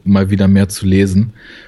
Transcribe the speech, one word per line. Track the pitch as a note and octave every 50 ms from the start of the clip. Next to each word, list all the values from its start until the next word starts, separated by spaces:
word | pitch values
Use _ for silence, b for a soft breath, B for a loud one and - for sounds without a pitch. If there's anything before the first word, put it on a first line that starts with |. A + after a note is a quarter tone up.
| -
mal | G2 G2 G2 G2 G2
wieder | G2+ F#2+ G2
mehr | F#2+ G2 G2 G2 F#2+
zu | - - G2+
lesen. | F#2+ F#2+ G2 G2 G2 F#2 G2 A#2 A#2 B B B B B B B